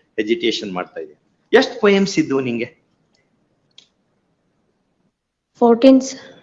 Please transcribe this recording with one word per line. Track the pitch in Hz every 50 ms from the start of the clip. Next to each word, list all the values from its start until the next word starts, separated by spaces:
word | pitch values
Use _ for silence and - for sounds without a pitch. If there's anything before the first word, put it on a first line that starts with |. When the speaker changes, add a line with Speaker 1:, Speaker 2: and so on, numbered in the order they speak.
| _ _ _ 110
Speaker 1:
ಹೆಸಿಟೇಷನ್ | 107 107 117 117 - 113 107 - 110 101 90
ಮಾಡ್ತಾ | 90 90 - _ 85
ಇದ್ದೀಯ. | 80 - - _ _ _ _ _ _ _ - 240
ಎಷ್ಟ್ | 262 - - -
ಪೋಯಮ್ಸ್ | - 202 196 196 196 190 - 165
ಇದ್ವು | 151 135 135 139
ನಿಂಗೆ? | 131 123 117 113 117 - - _ _ _ _ _ _ _ _ _ _ _ _ _ _ _ _ _ _ _ _ _ _ _ _ _ _ _ _ _ _ _ _ _ _ _ _ _ _ _ _ _ _ _ _ _ _ _ _ _ _ _ _ _ _ _ _ _
Speaker 2:
ಫೋರ್ಟೀನ್, | 240 233 233 226 262 269 269 262
ಸರ್. | 262 - - - - - - -